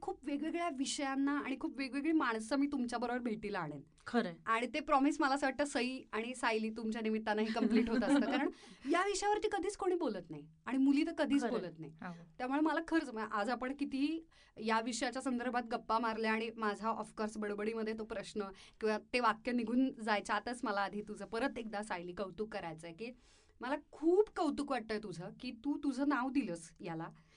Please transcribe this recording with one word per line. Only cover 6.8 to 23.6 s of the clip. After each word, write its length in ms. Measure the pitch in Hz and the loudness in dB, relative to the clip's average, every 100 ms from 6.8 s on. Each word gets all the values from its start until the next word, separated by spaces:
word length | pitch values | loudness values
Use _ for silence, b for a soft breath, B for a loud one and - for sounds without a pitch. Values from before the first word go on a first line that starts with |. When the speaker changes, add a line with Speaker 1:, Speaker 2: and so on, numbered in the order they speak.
| 226 226 | -2 0
Speaker 1:
निमित्तानं 400 | 220 220 220 214 | 0 0 2 2
हे 120 | 220 | 2
कम्प्लीट 360 | 226 208 220 233 | 2 4 4 4
होत 140 | 247 | 2
असतं. 160 | - 285 | 4 4
Speaker 2:
<laughs> 200 | - 254 | 4 2
Speaker 1:
कारण 100 | 330 - B B 262 | 0 -4 B B 0
या 120 | 339 392 | 2 2
विषयावरती 400 | 381 403 415 427 | 2 2 2 2
कधीच 260 | 403 370 - | 0 -2 -2
कोणी 180 | 370 359 | 0 0
बोलत 340 | 285 190 - | 0 -4 -8
नाही 180 | 147 - - 226 | -12 -14 -14 -2
आणि 120 | 262 | 4
मुली 280 | 269 277 320 | 6 6 4
तर 60 | |
कधीच 280 | 330 262 277 | 2 2 4
Speaker 2:
खरंय. 100 | 233 | 2
Speaker 1:
बोलत 280 | 214 180 165 | 0 -4 -8
नाही. 140 | 156 - | -14 -10
Speaker 3:
हो. 120 | 180 170 - - | -12 -12 -14 -6
Speaker 1:
त्यामुळे 220 | 254 285 | -2 2
मला 200 | 311 302 330 | 4 2 2
खरंच, 220 | 320 277 | 2 2
म्हणजे 260 | 220 214 220 | -4 -2 0
आज 140 | 208 | 0
आपण 260 | 240 254 277 | 0 -2 -4
कितीही 420 | 285 262 294 330 - b b - | -4 0 0 -2 -8 b b -6
या 220 | 220 220 | 0 2
विषयाच्या 420 | 240 226 262 262 | 0 -2 -2 -2
संदर्भात 420 | 262 240 247 240 233 | -2 -2 0 -2 -2
गप्पा 280 | 240 - 220 | -4 0 0
मारल्या 320 | 233 220 220 | 2 0 2
आणि 180 | 220 226 226 | 0 -2 -2
माझा 320 | 214 190 220 | -2 -2 -2
ऑफकोर्स 480 | 220 208 - 214 220 | -4 -6 -4 -4 -2
बडबडीमध्ये 560 | 208 202 214 226 220 220 | -4 -2 -2 -2 -2 -4
तो 40 | |
प्रश्न 380 | 220 202 202 214 196 190 B B | -6 -8 -6 -6 -6 -10 B B
किंवा 180 | 214 214 214 | 0 0 0
ते 60 | 254 | 2
वाक्य 320 | 233 214 254 | 2 2 0
निघून 400 | 240 220 247 262 | 0 2 4 2
जायच्या 440 | 233 220 208 196 208 | 2 0 2 2 -2
आतच 240 | 240 247 | -2 -4
मला 180 | 233 202 | -2 0
आधी 200 | 196 202 | 0 -2
तुझं 240 | 208 202 196 | -8 -10 -4
परत 320 | 226 269 240 | -2 -2 -2
एकदा 260 | 233 202 | -6 -6
सायली 300 | 208 180 175 | -4 -6 -6
कौतुक 400 | 180 190 180 214 | -6 -6 -4 -6
करायचंय 400 | 208 170 160 170 | -6 -8 -8 -12
की 180 | 165 233 240 b b b b | -10 -10 -12 b b b b